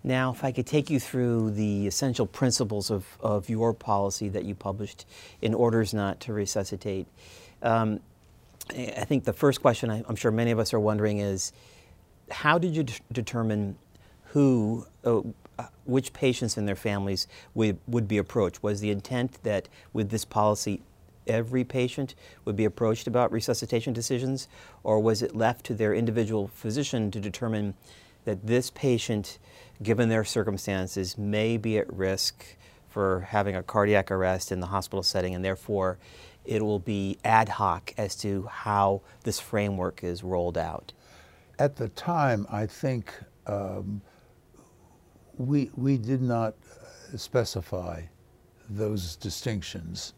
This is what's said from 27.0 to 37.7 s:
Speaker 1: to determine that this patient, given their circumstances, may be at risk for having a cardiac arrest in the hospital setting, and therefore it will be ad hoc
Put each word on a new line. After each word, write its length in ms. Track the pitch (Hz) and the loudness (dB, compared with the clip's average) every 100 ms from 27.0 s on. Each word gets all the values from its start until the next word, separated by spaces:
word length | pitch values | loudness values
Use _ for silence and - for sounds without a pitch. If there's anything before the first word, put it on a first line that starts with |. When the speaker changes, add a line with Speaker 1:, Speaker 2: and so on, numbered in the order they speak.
| 107 | -2
Speaker 1:
to 100 | 104 | -2
determine 540 | 101 - 117 110 104 - - - - - | -6 -4 -2 -2 -2 -6 -18 -20 -20 -10
that 220 | - 98 107 | -4 -4 2
this 240 | 120 123 | 0 0
patient, 680 | - 139 117 - 107 101 - - - - - | -2 2 2 2 -2 -4 -14 -20 -20 -20 -10
given 260 | 107 113 117 | 0 4 4
their 160 | 113 | 4
circumstances, 920 | 104 117 104 98 - 98 92 98 92 - | 2 0 0 -2 -2 -2 -2 -4 -4 -4
may 400 | 104 104 110 117 | -2 0 2 0
be 220 | 113 107 | 0 0
at 120 | - | 0
risk 520 | - 95 95 - - - - - - - | -2 0 0 -2 -6 -20 -20 -20 -20 -10
for 320 | - 98 92 92 | 0 0 0 0
having 240 | 107 101 | 0 2
a 80 | 92 | -2
cardiac 480 | 90 107 101 104 95 | 0 4 6 6 4
arrest 400 | 95 92 92 - | 0 2 0 -2
in 100 | 92 | -4
the 60 | 90 | -2
hospital 360 | 98 - 95 | -2 -2 -2
setting, 320 | 90 98 92 | 0 0 -2
and 100 | 90 | -2
therefore 540 | 95 95 - 101 92 90 - - - - | -2 -4 -2 0 0 -2 -12 -20 -20 -18
it 180 | - 110 | -4 0
will 160 | 107 101 | 0 0
be 400 | 95 101 98 - | -2 -2 -2 -2
ad 240 | 113 110 107 | 4 4 4
hoc 440 | - 101 | 2 2